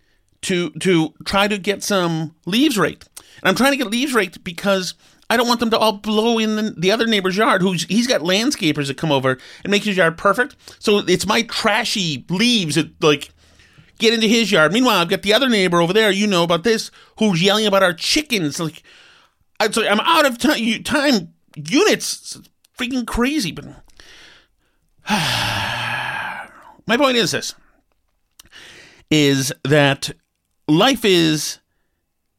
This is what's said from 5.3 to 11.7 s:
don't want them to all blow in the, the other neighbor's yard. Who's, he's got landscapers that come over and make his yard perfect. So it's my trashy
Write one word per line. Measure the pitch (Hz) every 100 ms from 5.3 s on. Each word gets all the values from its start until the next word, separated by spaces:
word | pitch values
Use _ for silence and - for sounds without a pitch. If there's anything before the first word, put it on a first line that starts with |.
| 233
don't | 240
want | 240
them | 226
to | 226
all | 220
blow | 208 208 214 226 226
in | 220 214
the, | 214 160
the | 180
other | 226 226
neighbor's | 208 185 185
yard. | 233 196
Who's, | 185 175 -
he's | 202 247
got | 208
landscapers | 160 190 247 - 165 147 139
that | 131
come | 160
over | 139 131 127 - -
and | 185
make | 202
his | 208 185
yard | 165 165
perfect. | 202 196 262 - - -
So | - 208
it's | - 175 180
my | 226
trashy | - - 220